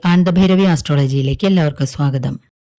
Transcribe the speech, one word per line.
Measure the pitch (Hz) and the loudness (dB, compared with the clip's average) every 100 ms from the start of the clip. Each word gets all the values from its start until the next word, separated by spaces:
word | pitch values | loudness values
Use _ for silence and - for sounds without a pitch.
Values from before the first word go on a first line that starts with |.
| 180 | 0
ആനന്ദഭൈരവി | 175 180 180 190 185 190 | 2 2 2 2 4 2
ആസ്ട്രോളജിയിലേക്ക് | 160 - 143 135 139 135 135 196 | 0 0 0 0 -2 -2 -2 0
എല്ലാവർക്കും | 185 151 127 139 | 0 0 -2 -6
സ്വാഗതം. | - 143 135 135 - _ _ _ | -4 -4 -2 -4 -8 _ _ _